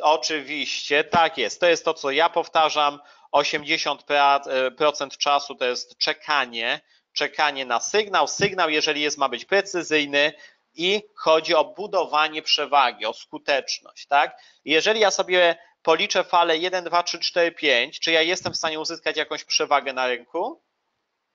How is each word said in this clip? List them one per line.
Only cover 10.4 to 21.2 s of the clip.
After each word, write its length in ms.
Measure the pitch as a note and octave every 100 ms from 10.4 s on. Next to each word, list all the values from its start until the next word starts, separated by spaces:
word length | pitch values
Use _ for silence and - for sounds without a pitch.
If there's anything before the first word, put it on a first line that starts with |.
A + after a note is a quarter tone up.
| - _ _
i 280 | D3+ F3+ G#3 G#3 -
chodzi 380 | E3 D#3+ D#3
o 100 | D#3+
budowanie 800 | C#3+ - G3+ F#3+ D3+ D3+ D#3 D#3
przewagi, 640 | D3+ - C3+ C#3+ B2 G#2 G#2+
o 60 |
skuteczność, 960 | - - D3+ - C#3 - - - - -
tak? 300 | C#3+ F3 - - _
Jeżeli 360 | - D#3 E3+ A3
ja 100 | G3
sobie 460 | - F3+ F3+ F3 E3 - _
policzę 420 | - D#3+ G3+ F#3+
fale 340 | - F3 E3+ D#3+
jeden, 260 | F3+ F3+
dwa, 180 | E3 F3
trzy, 160 | F3 E3+
cztery, 340 | - F3+ E3+
pięć, 480 | E3 D3+ A#2+ C3+ -
czy 120 | -
ja 100 | E3
jestem 300 | D#3+ F3+ F3+
w 40 | E3
stanie 240 | D#3+ D#3
uzyskać 360 | D3+ D#3+ D#3 D#3
jakąś 280 | D3 D3+
przewagę 480 | - - D3 C#3+ C3
na 140 | B2+ B2+
rynku? 560 | A#2+ B2 E3 A3 E4 _ _ _ _ _ _